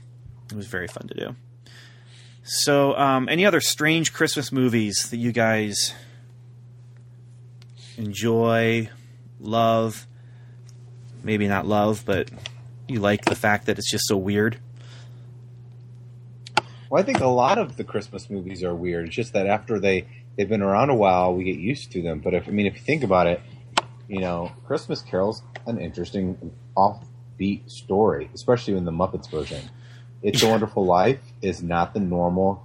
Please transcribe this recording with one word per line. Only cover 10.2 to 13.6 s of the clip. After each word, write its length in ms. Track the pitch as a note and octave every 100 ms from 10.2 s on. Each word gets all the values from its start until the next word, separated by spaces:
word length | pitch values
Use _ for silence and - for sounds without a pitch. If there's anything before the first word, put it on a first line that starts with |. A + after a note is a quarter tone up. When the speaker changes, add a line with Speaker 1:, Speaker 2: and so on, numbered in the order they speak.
| - - - - - - - - - -
Speaker 1:
Maybe 240 | - G#2+ G2+
not 200 | G2 G2
love, 340 | G#2 G#2 G#2+ -
but 260 | F#2 - - - - - - -
you 120 | A#2+
like 260 | G2+ G#2 -
the 100 | G2+
fact 320 | G#2+ G#2